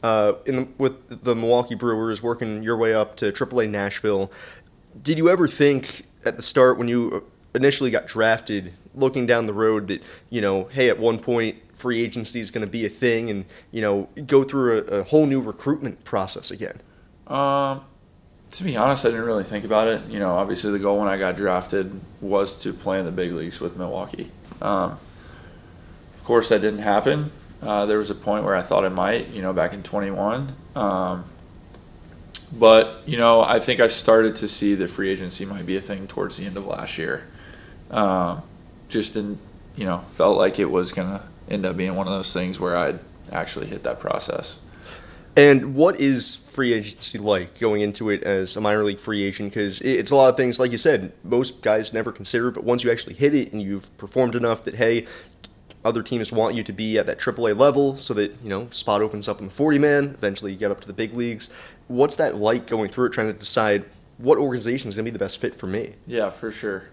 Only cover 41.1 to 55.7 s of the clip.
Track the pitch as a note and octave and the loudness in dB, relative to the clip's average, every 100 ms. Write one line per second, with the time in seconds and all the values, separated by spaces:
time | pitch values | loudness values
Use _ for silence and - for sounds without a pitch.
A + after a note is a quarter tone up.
41.1 | G2 - - - G#2 F#2 F2 F#2 F#2 F#2 | -8 -12 -20 -8 -4 -4 -2 -4 -4 -4
42.1 | G2 F#2 F2+ F2+ F2+ F2+ F2 D2+ - - | -4 -4 -4 -6 -4 -2 0 0 -4 -12
43.1 | - - - E2 - - - - - - | -20 -10 -8 -8 -8 -10 -8 -8 -6 -4
44.1 | - - - - - - - - - - | -6 -6 -8 -10 -18 -20 -20 -20 -20 -20
45.1 | - - - C#3+ C3+ C#3 C3+ E3+ - C#3 | -20 2 8 10 8 4 4 4 4 2
46.1 | B2+ - - - - B2+ A2+ G#2 - - | 2 -2 -6 -10 -2 0 0 -2 -6 -6
47.1 | G#2+ G#2 F#2+ F2+ - A2+ G#2 G#2 G2+ A2 | -2 0 0 0 -2 0 2 0 -2 -2
48.1 | G2+ - G2 F#2 - G#2+ G#2+ G#2 G2+ - | -2 0 -2 -2 -2 0 2 0 -2 -4
49.1 | G#2 G2 G2 G2+ G#2+ G2+ F#2 C3 C3 G#2 | -2 -2 -4 -6 -4 -4 -2 0 0 4
50.1 | C#3 C3 B2+ B2+ A#2 B2+ A#2 E3 B2+ - | 6 6 6 0 0 0 2 2 2 -2
51.1 | - F#2+ A#2+ C3+ - A2 G#2+ G#2+ A2+ A2 | -12 -2 0 0 -2 0 0 0 -4 -6
52.1 | - G2 A#2 B2 - A#2 B2 A#2+ A#2 - | -8 -4 -2 -2 -2 0 0 2 -2 -4
53.1 | - C#3+ D3 - G#2+ G2 G2 - - G#2 | 0 2 2 0 -6 -6 -8 -10 -18 -4
54.1 | C3 B2+ A#2 A#2 A2 - A2+ A#2 A#2 A#2 | 0 2 2 0 -2 -4 0 2 2 -2
55.1 | - - - - - - | -18 -20 -20 -20 -20 -20